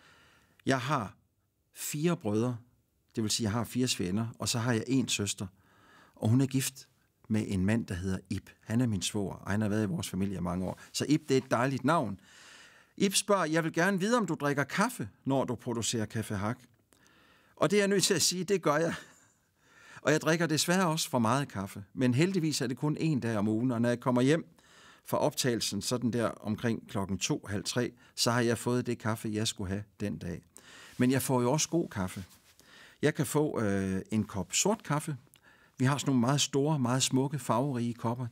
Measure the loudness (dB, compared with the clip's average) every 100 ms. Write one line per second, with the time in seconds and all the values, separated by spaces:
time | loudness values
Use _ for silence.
0 | -20 -20 -20 _ _ _ -2 -2 0 -2
1 | -4 -10 _ _ _ _ _ -12 -8 -2
2 | 0 0 0 0 0 -2 -10 _ _ _
3 | _ -4 -2 0 0 0 -2 0 0 0
4 | -2 -2 -4 -6 -4 -2 0 0 2 0
5 | 2 -2 -2 -4 -8 _ _ _ -20 -20
6 | -20 -4 2 4 4 0 -2 -6 -20 _
7 | _ _ -2 -2 0 0 2 0 0 -6
8 | -4 -4 -4 -8 -8 -20 -4 0 0 -2
9 | -4 -4 -6 -8 -4 0 0 0 0 -2
10 | -4 -4 -4 -2 -4 -2 -4 -8 -10 -6
11 | 0 0 2 0 2 0 0 0 0 0
12 | 0 -8 -14 -20 -20 -20 -20 -20 _ 0
13 | 0 2 2 2 2 2 0 2 2 2
14 | 2 2 0 0 0 0 -2 0 0 -2
15 | -10 -8 -2 0 0 -4 -4 -4 -2 -2
16 | -2 -4 -4 -4 -4 -4 -10 _ _ _
17 | _ _ _ _ _ -2 2 4 4 4
18 | 4 2 2 0 0 0 2 2 0 -4
19 | -12 -20 _ _ _ _ _ -20 -20 -4
20 | 2 2 2 2 2 2 2 2 2 0
21 | 0 2 4 2 0 -4 -8 -8 -14 0
22 | 2 4 2 2 0 0 -2 -2 -2 0
23 | 0 0 0 0 2 2 0 2 2 2
24 | 2 4 4 2 0 _ -20 -20 -20 -20
25 | -4 0 0 0 -2 0 -2 -4 -2 -2
26 | 0 0 -2 -4 -6 -2 -2 -4 -4 -6
27 | -4 -4 -2 -4 -4 -6 -4 -2 -4 -6
28 | -20 -2 0 2 2 0 0 -2 -2 -4
29 | -4 -4 -4 -2 -2 -4 -6 -6 -8 -8
30 | -6 -6 -8 -10 -12 -20 -20 -20 -18 0
31 | 2 2 2 2 2 0 0 -2 -2 -4
32 | -6 -6 -14 -18 _ _ -20 -20 -20 -2
33 | -2 0 0 0 0 0 0 0 0 -2
34 | -2 -2 -2 -4 -4 0 0 0 -2 -4
35 | -4 -10 -12 -20 _ -20 _ 0 2 2
36 | 2 2 4 2 2 0 2 2 2 2
37 | 2 2 0 -2 0 0 0 -2 -4 -2
38 | -4 -4 -6